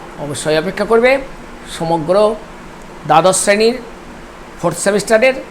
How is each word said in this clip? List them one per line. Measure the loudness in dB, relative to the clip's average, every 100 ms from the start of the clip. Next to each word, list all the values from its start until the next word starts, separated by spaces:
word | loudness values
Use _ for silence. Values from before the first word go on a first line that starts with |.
| -8 -12
অবশ্যই | -10 -6 0 0
অপেক্ষা | 0 -2
করবে। | 2 4 4 2 -2 -14 -18 -18 -12 -6
সমগ্র | -2 0 2 2 2 0 -10 -18 -18 -18 -18 -6 2
দ্বাদশ | 4 6 4
শ্রেণীর | 2 4 2 0 -6 -16 -18 -18 -18 -18 -18 -4
ফোর্থ | -4 0
সেমিস্টারের | 0 0 4 4 4 2 -6